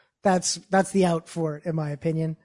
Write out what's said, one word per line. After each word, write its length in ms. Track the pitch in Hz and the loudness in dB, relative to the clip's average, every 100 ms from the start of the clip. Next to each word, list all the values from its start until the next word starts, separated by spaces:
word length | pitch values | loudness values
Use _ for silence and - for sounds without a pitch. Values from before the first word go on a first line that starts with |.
| _ _ | _ _
that's, 320 | 202 185 - 175 - | 2 2 0 -6 0
that's 220 | 190 185 | 0 2
the 140 | 196 180 | 2 2
out 240 | 165 - | 2 -4
for 260 | 170 156 147 | -6 -4 -4
it, 80 | 175 | -4
in 100 | 160 | -4
my 160 | 151 | -4
opinion. 440 | 143 165 160 160 160 | -4 -2 -2 -2 -6